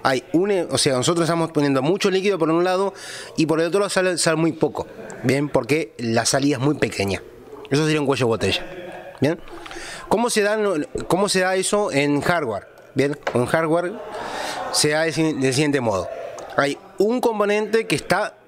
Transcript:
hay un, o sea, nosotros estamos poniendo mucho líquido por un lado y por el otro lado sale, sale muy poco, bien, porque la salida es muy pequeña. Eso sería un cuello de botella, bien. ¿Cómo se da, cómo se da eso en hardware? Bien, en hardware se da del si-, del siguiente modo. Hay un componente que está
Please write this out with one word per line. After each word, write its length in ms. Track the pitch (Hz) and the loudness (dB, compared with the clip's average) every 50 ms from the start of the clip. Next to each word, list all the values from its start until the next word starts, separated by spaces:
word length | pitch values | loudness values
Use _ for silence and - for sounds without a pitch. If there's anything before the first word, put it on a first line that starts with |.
| - | 2
hay 200 | 131 135 127 - - - | 0 0 0 -2 0 2
un, 180 | 160 185 208 202 185 165 - | 2 2 4 2 0 0 0
o 60 | - 131 | -2 0
sea, 140 | - 147 131 | 2 2 2
nosotros 320 | 127 123 - 175 170 170 | 2 2 2 2 2 2
estamos 260 | 151 170 170 165 156 | 0 2 0 0 0
poniendo 320 | - 151 147 143 139 135 131 | 0 0 2 2 2 2 2
mucho 260 | 151 185 202 - 202 | 2 0 2 2 2
líquido 300 | 185 190 185 202 196 170 | 2 2 2 2 2 2
por 100 | 160 156 | 2 2
un 140 | 160 170 175 | 2 2 2
lado 280 | 185 185 185 196 196 190 - - - - - - - - - | 2 2 2 0 -2 -4 -8 -14 -14 -14 -14 -14 -12 0 0
y 80 | 160 | 2
por 160 | 147 160 156 | 2 4 2
el 60 | 165 175 | 2 2
otro 140 | 160 202 | 2 0
lado 100 | 202 185 | 0 2
sale, 260 | - 190 185 185 180 151 | 0 0 2 2 0 2
sale 180 | - 170 160 | 2 2 2
muy 160 | 160 165 165 | 4 2 0
poco, 360 | 147 - - 143 - - - - - - - - - - - | 2 2 -2 -2 -2 -4 -8 -8 -12 -16 -14 -14 -14 -4 0
bien, 240 | 123 123 139 147 143 | 0 2 2 0 2
porque 460 | - 139 120 113 143 156 160 - - - | 0 0 2 2 0 0 0 -4 -8 -6
la 260 | 120 117 113 117 113 | -4 0 2 2 2
salida 320 | - - 139 135 143 147 123 | 2 0 2 2 2 0 2
es 40 | |
muy 120 | 123 143 151 | 2 0 2
pequeña. 480 | 117 139 117 - - 98 98 95 - - - - - - - - - - - | 2 0 -2 0 -2 -2 0 -2 -4 -6 -12 -20 -20 -20 -18 -18 -16 -6 -2
Eso 160 | - 143 156 | 0 2 2
sería 160 | 156 156 151 | 2 2 2
un 60 | 143 123 | 2 0
cuello 180 | 139 110 127 | 0 2 2
de 40 | 117 | 0
botella, 840 | 113 101 95 98 92 - - - - - - - - - - - - - | 2 2 2 0 0 0 -4 -8 -12 -14 -14 -14 -14 -14 -16 -16 -4 0
bien. 180 | 127 139 170 - - - - 339 - - - - - - - - - - | 0 0 0 -2 -6 -16 -16 -16 -14 -14 -14 -12 -12 -12 -14 -14 -4 -2
¿Cómo 220 | - 202 240 240 | 0 2 2 2
se 100 | - 220 | 2 2
da, 160 | 202 202 214 220 214 202 185 151 143 - - - - - | 2 2 2 2 2 0 0 0 -2 -4 -6 -10 -2 0
cómo 220 | 170 175 208 190 | 2 2 2 2
se 120 | 180 190 | 2 2
da 140 | 185 185 185 | 2 2 2
eso 360 | 190 185 - - 208 208 180 | 0 0 0 0 0 0 2
en 280 | - 139 143 147 143 143 | 2 2 2 4 2 2
hardware? 460 | 131 - 175 170 151 117 104 95 - - - - - - - | 2 2 0 0 0 -2 -4 -4 -6 -10 -20 -20 -20 -8 0
Bien, 200 | 131 131 143 147 - - - - | 0 0 0 0 -4 -6 -2 0
en 100 | 117 123 | 0 0
hardware 480 | 120 - 160 165 160 156 170 175 180 208 247 - - - - - - - - - - - - - - - | 2 2 0 2 2 0 0 0 -4 -6 -10 -12 -12 -12 -10 -10 -10 -10 -8 -8 -8 -8 -8 -8 -4 -2
se 160 | - - 151 | 0 0 2
da 140 | 151 156 160 | 2 2 0
del 100 | 165 156 | 0 0
si-, 200 | 160 160 156 151 | 0 0 0 0
del 200 | - 131 135 127 | 0 0 0 2
siguiente 260 | 127 156 147 139 139 | 2 2 2 2 2
modo. 300 | 123 113 101 92 85 - - - - - - - - - - - | 2 2 0 0 -2 -4 -8 -10 -12 -12 -12 -12 -14 -4 0 0
Hay 220 | 139 143 143 - - - - - | 0 0 -2 -6 -10 -20 -2 0
un 240 | 190 214 240 254 | 2 2 2 2
componente 640 | 247 240 226 208 208 202 208 214 214 202 208 226 220 | 0 0 0 2 0 2 2 0 0 0 0 -2 0
que 100 | 220 170 | 0 -2
está 400 | 135 - - 175 185 214 165 - - _ | -4 0 0 0 0 0 -4 -6 -14 _